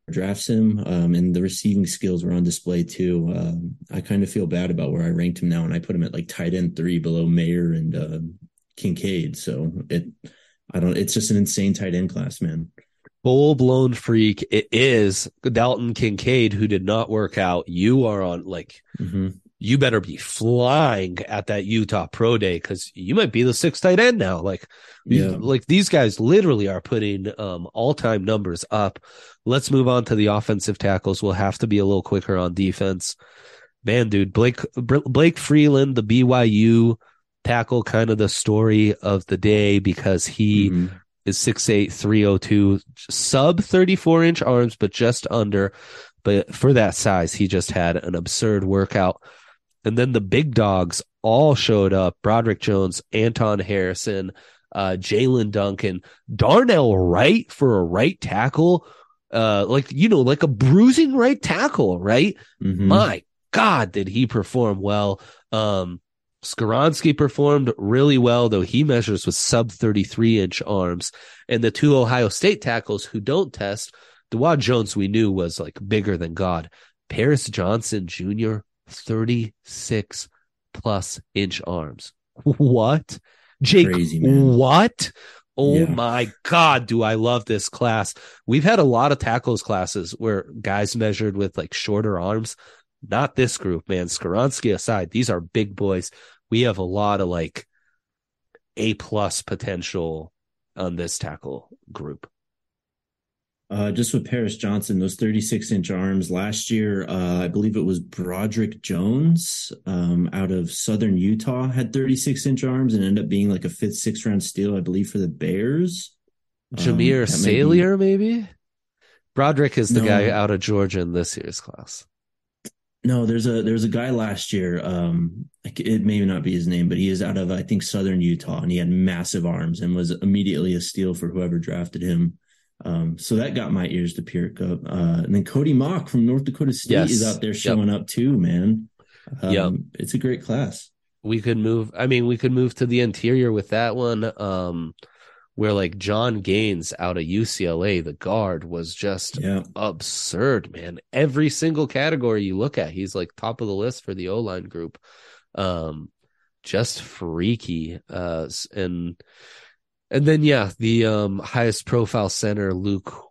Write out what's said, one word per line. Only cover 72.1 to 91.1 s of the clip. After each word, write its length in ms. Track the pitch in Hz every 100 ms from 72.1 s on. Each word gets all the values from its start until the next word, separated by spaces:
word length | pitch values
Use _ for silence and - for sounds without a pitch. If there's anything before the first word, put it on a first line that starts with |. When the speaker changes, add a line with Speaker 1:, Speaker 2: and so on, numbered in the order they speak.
| 127 120
Speaker 2:
State 320 | - 185 208
tackles 440 | 139 117 - 104 -
who 140 | 110
don't 320 | 104 160 160
test, 420 | - 101 107 - _ _ _ -
Dawand 260 | 113 151 151
Jones, 380 | 110 123 107 104
we 100 | 98
knew 220 | 110 107
was, 300 | 95 85 -
like, 180 | 85 - 98
bigger 300 | 107 101 87
than 160 | 82
God. 340 | 87 92 85 80 _ _ _ -
Paris 400 | - 127 143 -
Johnson 600 | 101 90 117 - 107 87
Junior, 560 | - 92 107 110 107 - _ _
thirty-six 1400 | - - 110 113 120 110 - - - - 110 - - - _ _ _ _
plus 480 | - 117 101 - - -
inch 260 | 98 98 - -
arms. 460 | 90 76 58 - _ _ -
What? 760 | 147 135 143 123 110 156 - - _ _ _ -
Jake, 260 | 135 196 170
Speaker 1:
Crazy, 260 | 90 82 80
man. 360 | 127 139 135 120
Speaker 2:
what? 560 | 131 160 226 - - - - - _ -
Oh 180 | 139 175
Speaker 1:
Yeah. 40 | 160
Speaker 2:
my 460 | 123 117 123 113 -
God, 420 | - 170 160 131 113
do 160 | 113
I 120 | 110
love 300 | 110 117 123
this 240 | 113 107 -
class. 460 | - 123 110 98 - - - -
We've 180 | 131
had 140 | 160 226
a 60 |
lot 280 | 143 117 143
of 60 | 143
tackles 440 | - 117 123 113
classes 500 | - 98 90 101 82
where 340 | - 110 98 - 107
guys 360 | 101 101 104 117
measured 400 | 107